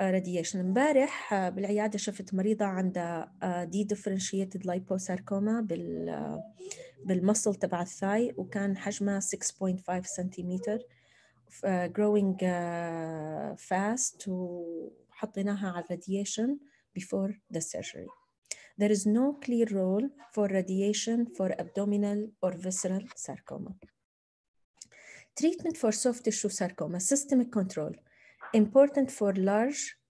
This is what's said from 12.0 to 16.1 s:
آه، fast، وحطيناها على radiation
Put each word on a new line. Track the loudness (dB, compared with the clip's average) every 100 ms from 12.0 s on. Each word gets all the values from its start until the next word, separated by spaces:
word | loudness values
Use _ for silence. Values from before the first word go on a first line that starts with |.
| 4 6 4 2
آه، | 2 2 0 -2 -4 -4 -4 -4 -6 -6 -6 -8
fast، | -2 0 2 0 -2 -4 -6
وحطيناها | -4 -4 -6 -6 -8 -10 -14 _ -10 -8 -2 -2 0 -2
على | -4
radiation | -6 -6 -2